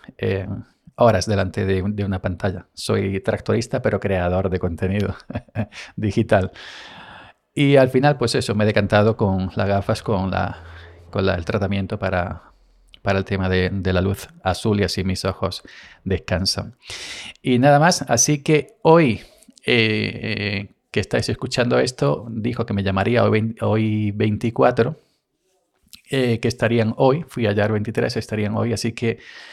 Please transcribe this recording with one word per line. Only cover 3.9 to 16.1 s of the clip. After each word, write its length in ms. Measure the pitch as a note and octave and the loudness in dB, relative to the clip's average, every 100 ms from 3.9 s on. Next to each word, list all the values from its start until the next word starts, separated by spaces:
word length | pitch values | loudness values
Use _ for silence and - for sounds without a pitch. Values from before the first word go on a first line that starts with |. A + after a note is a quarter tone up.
| G2+ | 0
creador 500 | G2+ F#2 F2 F#2 F#2+ | 0 0 0 0 0
de 80 | F2+ | -2
contenido 560 | F2 E2+ F#2 G2+ G2 - - A2+ - | -4 -2 -2 -2 -2 -6 -10 -12 -8
<laughs> 400 | - G#2+ - - - | -8 -8 -12 -14 -4
digital. 540 | G#2 A#2 A2 G2+ F#2 - - - - - - - - _ _ | -2 0 2 2 2 -6 -18 -18 -20 -20 -20 -20 -20 _ _
Y 220 | - C#3+ C#3 | 0 4 6
al 140 | C3 | 6
final, 260 | C3 C#3+ C#3+ | 4 2 2
pues 180 | A#2+ | 0
eso, 220 | C3 - G#2+ | 0 -2 2
me 80 | |
he 20 | G#2+ | 2
decantado 500 | G#2 G2+ G#2 G#2+ A2 | 2 4 4 4 2
con 360 | G2+ F#2+ F#2 | 0 0 -2
las 140 | - G2 | -2 0
gafas, 340 | G2 - A2 | 0 0 -4
con 300 | - G2 F#2+ | -2 -2 -2
la, 320 | F#2 F#2 - - - - - - | -2 -4 -8 -18 -20 -20 -20 -8
con 140 | G2+ F#2+ | -2 0
la, 80 | |
el 100 | F2+ | 0
tratamiento 560 | - G2+ F#2+ G2 F#2+ G#2+ | -2 -2 -2 -2 -4 -4
para, 420 | F#2+ F#2 F2+ F2+ - _ _ _ _ - | -2 -2 -4 -8 -16 _ _ _ _ -6
para 160 | - G2 | -2 0
el 40 | |
tema 240 | F#2+ F#2+ F#2 | 0 -2 0
de, 220 | F#2 F2+ | 0 0
de 220 | G2 F2+ | -2 0
la 80 | F#2 | 0
luz 280 | F#2+ G2 - - | 0 -2 -8 -6
azul 380 | F#2 - A2+ G#2 | -4 -2 0 0
y 40 | |
así 200 | F#2 - | 0 -2
mis 200 | F#2 F#2 | -4 -2
ojos 380 | F#2+ F#2 F#2 - - - - - | -4 -4 -6 -6 -14 -20 -20 -12
descansan. 760 | - | -6